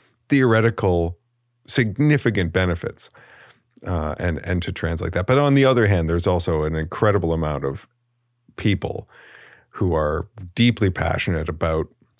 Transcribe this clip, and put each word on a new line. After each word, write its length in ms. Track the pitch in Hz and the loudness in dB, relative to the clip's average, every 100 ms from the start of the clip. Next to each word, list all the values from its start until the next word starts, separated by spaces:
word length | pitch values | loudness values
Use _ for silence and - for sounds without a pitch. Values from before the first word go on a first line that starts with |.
| _ _ - | _ _ -2
theoretical 880 | 143 131 110 113 107 98 87 85 85 _ _ _ _ - | 2 4 4 4 2 0 2 0 -4 _ _ _ _ -4
significant 840 | - 117 98 151 147 - 101 85 | -2 0 0 2 2 0 0 0
benefits, 580 | 87 92 85 - - - - - - - _ _ - - | 0 0 0 -6 -10 -16 -20 -20 -20 -20 _ _ -14 -6
uh, 280 | 87 78 73 | -4 -4 -4
and, 200 | 87 80 - | -4 -4 -4
and 160 | 90 | -4
to 100 | - | -4
translate 400 | - 85 82 87 | -4 -4 -4 -4
that. 140 | 85 92 | -4 0
But 120 | 131 | 2
on 160 | 147 | 4
the 100 | 139 | 4
other 220 | 131 123 107 | 4 4 4
hand, 200 | 98 80 | 2 2
there's 180 | 85 90 | 0 2
also 360 | 90 87 80 | 0 0 0
an 120 | 76 | -2
incredible 580 | 80 80 - 107 101 82 | -2 -4 0 2 2 0
amount 320 | 82 78 73 | 0 -2 -2
of 220 | 69 - - _ _ _ _ _ _ - | -4 -6 -12 _ _ _ _ _ _ -6
people 520 | - 98 - - - - - - - - _ | -4 -2 -4 -8 -12 -20 -20 -20 -20 -20 _
who 220 | - 95 | -4 -2
are 340 | 80 76 78 92 - 90 | 0 0 -2 -6 -14 -10
deeply 340 | - 120 113 98 | 0 2 4 0
passionate 600 | 90 87 - - 82 78 | 0 -2 -2 -2 -4 -4
about 400 | 76 82 80 78 _ _ - | -4 -2 -2 -4 _ _ -10